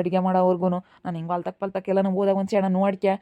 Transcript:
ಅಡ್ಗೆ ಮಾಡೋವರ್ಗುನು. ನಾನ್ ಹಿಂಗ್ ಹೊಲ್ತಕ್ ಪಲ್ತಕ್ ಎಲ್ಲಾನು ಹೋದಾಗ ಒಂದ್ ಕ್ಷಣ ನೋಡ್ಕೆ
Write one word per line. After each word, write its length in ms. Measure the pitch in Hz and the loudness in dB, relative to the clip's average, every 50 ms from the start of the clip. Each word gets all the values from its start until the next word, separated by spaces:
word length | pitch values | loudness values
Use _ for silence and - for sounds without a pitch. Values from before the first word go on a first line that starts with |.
ಅಡ್ಗೆ 200 | 175 180 180 185 180 | 0 0 0 0 0
ಮಾಡೋವರ್ಗುನು. 520 | 185 185 185 185 185 180 175 180 185 175 180 - _ _ _ - | 2 2 4 4 4 2 2 0 -2 -2 -2 -6 _ _ _ -10
ನಾನ್ 100 | 190 170 | -8 -8
ಹಿಂಗ್ 160 | 165 165 165 | -8 -6 -4
ಹೊಲ್ತಕ್ 260 | 175 175 170 - 185 _ | -6 -4 -4 -8 -8 _
ಪಲ್ತಕ್ 300 | 202 196 196 190 185 - | -8 -6 -6 -6 -4 0
ಎಲ್ಲಾನು 220 | 190 196 190 196 185 | 0 2 2 2 0
ಹೋದಾಗ 200 | 190 202 196 190 | 0 2 2 0
ಒಂದ್ 140 | 196 196 196 | 0 -2 0
ಕ್ಷಣ 160 | 220 202 190 | 0 0 2
ನೋಡ್ಕೆ 460 | 190 185 185 196 202 190 190 - 196 190 196 | 2 2 2 2 0 0 0 0 0 0 0